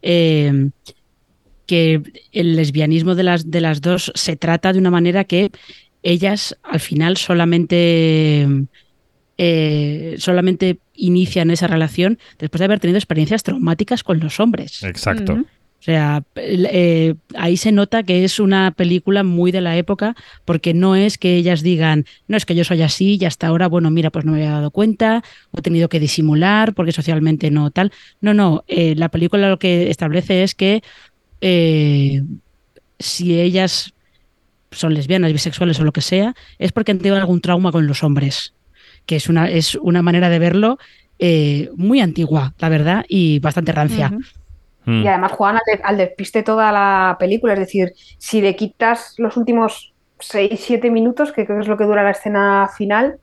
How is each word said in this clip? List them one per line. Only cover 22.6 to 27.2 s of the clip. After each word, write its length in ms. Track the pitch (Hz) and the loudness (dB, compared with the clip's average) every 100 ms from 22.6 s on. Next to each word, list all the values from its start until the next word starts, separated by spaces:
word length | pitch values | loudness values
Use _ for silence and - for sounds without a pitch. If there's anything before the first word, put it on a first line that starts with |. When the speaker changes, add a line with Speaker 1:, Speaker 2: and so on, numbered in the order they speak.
Speaker 1:
soy 200 | 170 175 | 0 0
así 340 | 160 - 190 202 | 0 0 0 2
y 60 | 180 | 0
hasta 220 | - 160 | -2 -2
ahora, 200 | 165 185 | 0 2
bueno, 220 | 170 165 | 2 2
mira, 220 | 160 160 | 2 0
pues 120 | 160 | -2
no 100 | 151 | -2
me 60 | 156 | 0
había 120 | 151 | 0
dado 180 | 151 147 | -2 -4
cuenta, 540 | - 220 208 220 226 - - _ | 0 0 2 0 0 -4 -20 _
o 80 | - | -8
he 40 | |
tenido 260 | - 165 165 | -2 0 0
que 100 | 165 | 0
disimular 760 | 147 - 156 151 175 208 220 208 | -2 0 2 2 4 2 2 0
porque 160 | 165 | -2
socialmente 580 | 165 160 160 | -2 -2 0